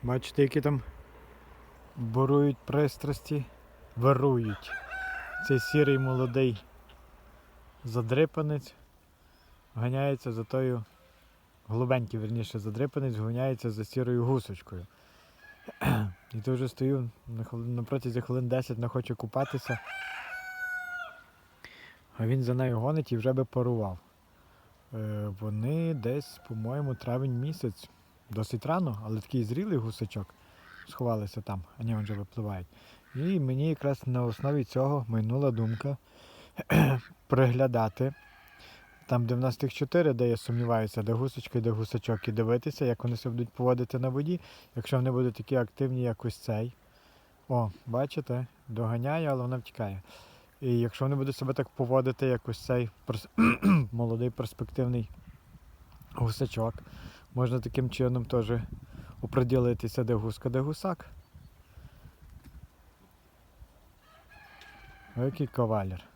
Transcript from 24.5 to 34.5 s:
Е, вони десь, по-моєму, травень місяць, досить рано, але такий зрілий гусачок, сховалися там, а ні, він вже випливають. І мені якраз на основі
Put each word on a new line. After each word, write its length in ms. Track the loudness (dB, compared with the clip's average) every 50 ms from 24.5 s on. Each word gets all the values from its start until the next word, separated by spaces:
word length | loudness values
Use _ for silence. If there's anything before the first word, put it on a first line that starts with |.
| -20 -20 -20 -20 -20 _ _ _ -8
Е, 360 | -6 -4 -4 -4 -4 -4 -4 -6 -6
вони 540 | -6 -4 -2 -2 0 0 0 0 0 0 -2
десь, 460 | -2 -2 -2 -2 -2 -4 -8 -14 -20 -12 -10
по-моєму, 480 | -8 -6 -4 -4 -2 -2 -2 -2 -4
травень 440 | -4 -2 -2 -2 0 0 0 0 0
місяць, 500 | -2 -4 -4 -4 -4 -4 -4 -6 -16 -20 -20 -20 _ _ _ _ _ _
досить 360 | -4 -4 -4 -2 -4 -6 -2
рано, 360 | 0 0 2 2 0 -2 -4 -4
але 160 | -4 -4 -4
такий 220 | -4 -2 -2 -2 0
зрілий 340 | 0 -2 -2 -2 0 0 0
гусачок, 560 | 0 -2 -4 -6 -6 -6 -4 -6 -8 -8 -12 -20 -20 -20 -20 -20 -20 -20 -20 -20 -20 -18
сховалися 520 | -8 -2 -2 0 0 0 -2 -4 -6 -8
там, 220 | -8 -6 -6 -8 -8 -10 -12 -6
а 60 | -4
ні, 120 | -2 -2
він 80 | -2 -2
вже 100 | -4 -4
випливають. 540 | -6 -6 -8 -6 -6 -4 -4 -4 -6 -8 -12 -16 -20 -20 -20 -20 -20 _ -12 -6
І 240 | -4 -2 0 2 2
мені 300 | 2 2 0 2 2 0
якраз 320 | 0 0 0 -2 -2 0 -2
на 200 | -2 0 0 0
основі 380 | 0 -2 0 0 0